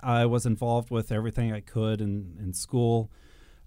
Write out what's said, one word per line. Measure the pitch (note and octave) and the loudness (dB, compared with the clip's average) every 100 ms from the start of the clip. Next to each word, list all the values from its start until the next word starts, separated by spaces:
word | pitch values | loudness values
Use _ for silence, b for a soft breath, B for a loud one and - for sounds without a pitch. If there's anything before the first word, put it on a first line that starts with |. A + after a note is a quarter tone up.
I | B2+ A#2+ A#2+ | 0 4 4
was | A#2+ A#2+ | 2 0
involved | A2 A#2+ A#2 A#2 | 0 2 0 0
with | A#2 G#2+ | -4 -2
everything | A2 A2+ A2+ A2+ | -2 -2 -2 -2
I | G#2+ | -4
could | - A#2 A2 A2 | -6 -2 0 0
in, | G#2 G2+ F#2+ E2 | -2 -4 -6 -8
in | F#2+ | -8
school. | F#2 - B2+ A#2+ A2+ A2 b b b b b | -6 -2 0 4 2 0 b b b b b